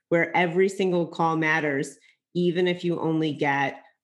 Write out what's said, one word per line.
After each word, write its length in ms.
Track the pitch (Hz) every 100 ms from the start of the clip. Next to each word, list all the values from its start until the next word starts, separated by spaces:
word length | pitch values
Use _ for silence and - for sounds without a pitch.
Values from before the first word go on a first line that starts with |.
| -
where 280 | 170 160 165
every 340 | 180 170 190
single 360 | 190 190 175 165
call 300 | - 165 160
matters, 600 | 156 160 151 139 147 - _ _ _
even 320 | 175 175 170 180
if 200 | 180 180
you 120 | 170
only 340 | 160 160 156
get 500 | 139 147 139 139 - - _